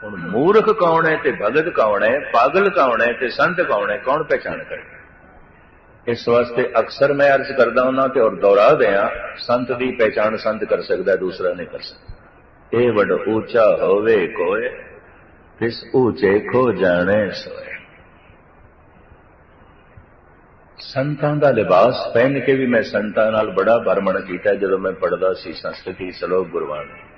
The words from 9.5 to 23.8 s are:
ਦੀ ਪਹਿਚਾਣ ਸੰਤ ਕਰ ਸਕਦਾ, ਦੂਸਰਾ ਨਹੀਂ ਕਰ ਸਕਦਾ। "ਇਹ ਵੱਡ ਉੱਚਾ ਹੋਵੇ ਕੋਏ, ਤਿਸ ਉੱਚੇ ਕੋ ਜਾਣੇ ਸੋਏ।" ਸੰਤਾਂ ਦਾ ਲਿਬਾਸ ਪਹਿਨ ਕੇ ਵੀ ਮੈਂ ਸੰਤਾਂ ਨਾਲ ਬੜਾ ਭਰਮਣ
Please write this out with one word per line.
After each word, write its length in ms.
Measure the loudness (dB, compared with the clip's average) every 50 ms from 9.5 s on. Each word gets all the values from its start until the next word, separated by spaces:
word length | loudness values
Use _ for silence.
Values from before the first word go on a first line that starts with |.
| -2 -2 -2 -4
ਦੀ 200 | -4 -4 -4 -4
ਪਹਿਚਾਣ 440 | 0 0 0 0 2 0 -2 -2 -2
ਸੰਤ 280 | -2 -4 -4 -4 -4 -2
ਕਰ 180 | -2 -2 -2
ਸਕਦਾ, 340 | 0 -2 -4 -2 0 0 0
ਦੂਸਰਾ 380 | 0 0 -4 -6 -4 -4 -4 -4
ਨਹੀਂ 140 | -4 -10 -12
ਕਰ 120 | -12 -16
ਸਕਦਾ। 360 | -16 -16 -20 -20 -20 -20 -20 -20 -20 -20 _ -20 _ _ _ _ -12 -4 0 2
"ਇਹ 120 | 2 2
ਵੱਡ 200 | 2 2 2 2
ਉੱਚਾ 540 | 0 -2 0 -2 -2 -2 -4 0 2 4 4 4 4 4
ਹੋਵੇ 460 | 2 2 2 2 4 4 2 2 2 0
ਕੋਏ, 420 | -4 -4 -2 -2 -2 -2 -4 -6 -8 -10 -18 -20 -20 -20 -20 -20 -20 -20 -20 -20 -20 -20 -20 -20 -10 -6
ਤਿਸ 240 | -6 -6 -6 -6 -14 -2 0
ਉੱਚੇ 440 | 2 2 2 0 2 2 4 4 2
ਕੋ 320 | 0 0 0 0 2 2
ਜਾਣੇ 600 | 2 2 2 2 2 2 2 2 2 0 0 -2
ਸੋਏ।" 440 | -6 -10 -14 -14 -14 -14 -14 -14 -16 -18 -18 -20 -20 -20 -20 -20 _ _ _ _ -20 _ _ _ _ -20 -20 -20 _ _ -20 -20 _ -20 -20 -20 -20 -20 -20 -20 -20 _ -20 _ _ -20 -20 -20 -20 -20 _ _ -20 -20 -20 _ _ -20 _ -20 -20 _ -20 _ _ _ -20 _ _ -20
ਸੰਤਾਂ 560 | -20 -8 -6 -4 -4 -4 -4 -2 -2 -2 0
ਦਾ 160 | 2 2 2
ਲਿਬਾਸ 640 | 2 2 2 4 4 6 6 4 2 0 -6 -2 0
ਪਹਿਨ 260 | 2 2 2 0 -2
ਕੇ 160 | 0 0 2
ਵੀ 100 | 2 2
ਮੈਂ 160 | 2 0 0
ਸੰਤਾਂ 500 | 0 0 -4 -4 -4 -2 0 0 0 2
ਨਾਲ 200 | 2 0 -2 0
ਬੜਾ 260 | 0 0 2 4 2
ਭਰਮਣ 440 | 2